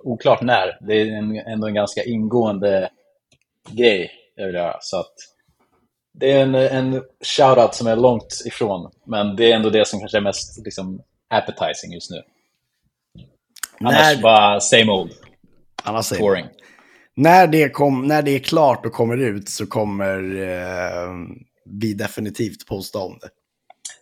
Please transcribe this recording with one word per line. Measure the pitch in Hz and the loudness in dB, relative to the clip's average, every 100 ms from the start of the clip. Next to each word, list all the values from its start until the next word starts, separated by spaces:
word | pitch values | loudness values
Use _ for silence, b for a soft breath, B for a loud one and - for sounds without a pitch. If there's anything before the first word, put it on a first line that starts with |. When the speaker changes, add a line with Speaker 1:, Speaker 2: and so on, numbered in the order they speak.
Speaker 1:
Oklart | 135 117 139 - | -10 -2 2 2
när. | 123 113 90 - | 2 0 0 -6
Det | 98 107 | -2 0
är | 110 107 | 0 -4
en, | 107 107 | -6 -8
ändå | 113 110 107 | -8 -8 -4
en | |
ganska | 104 101 107 | -2 -2 -4
ingående | 120 113 107 120 110 98 101 95 92 - _ _ _ _ _ _ - | -6 -4 -2 0 0 0 0 0 -2 -10 _ _ _ _ _ _ -8
grej | 107 120 95 80 - _ - | 2 2 2 -2 -14 _ -12
jag | 95 | -8
vill | 87 | -6
göra. | 85 - | -6 -8
Så | - 92 | -8 -8
att | - _ - _ _ _ _ _ _ _ _ | -8 _ -20 _ _ _ _ _ _ _ _
det | - 131 | -4 2
är | 139 | 2
en, | 135 131 | 2 2
en | 135 131 131 131 - _ | 2 0 -2 -4 -8 _
shoutout | - - 139 120 - - | -4 2 6 6 4 2
som | 117 | -2
är | 113 | 2
långt | 127 113 - - 117 | 2 2 -4 -14 -12
ifrån. | - 110 92 - _ - | -6 -4 -4 -10 _ -8
Men | 107 104 98 | -4 -2 2
det | 117 | 4
är | 110 | 4
ändå | 107 | 2
det | 107 104 | 2 0
som | 101 | -2
kanske | 104 107 | -4 -2
är | |
mest, | 101 - - - 107 | -2 -4 -10 -16 -14
liksom, | 98 95 95 _ _ _ | -12 -12 -14 _ _ _
appetizing | 110 - - 82 - 87 | -4 -2 -4 -6 -6 -12
just | 85 - | -16 -16
nu. | 87 - _ _ _ _ _ _ _ _ - - _ _ - - - | -16 -18 _ _ _ _ _ _ _ _ -20 -20 _ _ -16 -16 -6
Annars | 113 147 156 135 | 2 6 6 6
Speaker 2:
När | |
Speaker 1:
bara | 113 107 104 101 | 6 6 6 2
same | - 117 110 | 4 4 4
old. | 95 85 - _ _ _ _ _ - | 0 -4 -12 _ _ _ _ _ -14
Speaker 2:
Annars | 104 110 - | -8 -6 -4
same | 90 | 0
Speaker 1:
Touring. | 101 92 69 | 0 0 -4
Speaker 2:
old. | _ b b b b b - | _ b b b b b 2
När | 156 180 170 | 6 8 6
det | 156 139 | 4 2
kom-, | 131 143 131 139 | 2 0 2 0
när | 151 | 0
det | 143 | 0
är | 135 | -2
klart | - 165 143 113 117 | 0 2 2 2 -4
och | |
kommer | - 117 123 | -2 -2 -2
ut | 123 101 - | -2 -4 -10
så | - 101 | -10 -6
kommer, | 110 104 98 98 95 95 95 | -4 -4 -4 -4 -4 -6 -6
eh, | 95 90 90 90 90 90 90 90 - 127 _ _ 98 101 | -6 -8 -8 -8 -6 -8 -10 -12 -14 -18 _ _ -18 -8
vi | 110 | -6
definitivt | 104 104 - 107 - 107 - - | -6 -8 -8 -8 -6 -8 -10 -12
posta | 101 95 107 | -10 -8 -10
om | 92 - | -10 -12
det. | - _ _ _ _ _ B B | -20 _ _ _ _ _ B B